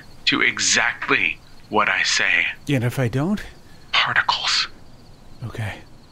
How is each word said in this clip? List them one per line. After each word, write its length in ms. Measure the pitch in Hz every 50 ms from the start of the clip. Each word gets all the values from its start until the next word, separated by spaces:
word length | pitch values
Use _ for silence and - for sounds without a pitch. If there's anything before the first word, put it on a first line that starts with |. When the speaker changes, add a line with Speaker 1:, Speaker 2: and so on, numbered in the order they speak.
| - - - - -
Speaker 1:
to 160 | - 147 127
exactly 1000 | - 120 110 107 - - - 127 113 120 120 - - - 135 127 98 80 80 - - - - - - -
what 200 | 107 104 104 95
I 140 | 95 92 92
say. 440 | - - - 104 98 - 85 85 87 - - - -
Speaker 2:
And 140 | 147 131 113
if 160 | 123 - -
I 80 | 131
don't? 340 | 117 107 131 143 180 214 196 - - - - - - - - - - -
Speaker 1:
Particles. 760 | - - - - - - - - - - - - - - - - - - - - - - - - - - - - - -
Speaker 2:
Okay. 300 | 113 - - 110 98 92 - - - - - - -